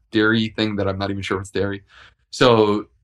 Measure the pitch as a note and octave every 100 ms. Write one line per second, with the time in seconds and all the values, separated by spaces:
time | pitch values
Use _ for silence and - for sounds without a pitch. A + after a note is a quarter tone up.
0 | _ A2 G#2+ A2+ A2 G2+ G#2+ G2+ F#2+ F#2+
1 | G2+ G2 F#2 F#2+ F#2+ F#2+ G2+ G2 - -
2 | - _ _ - C3 A2+ G#2+ G#2 - _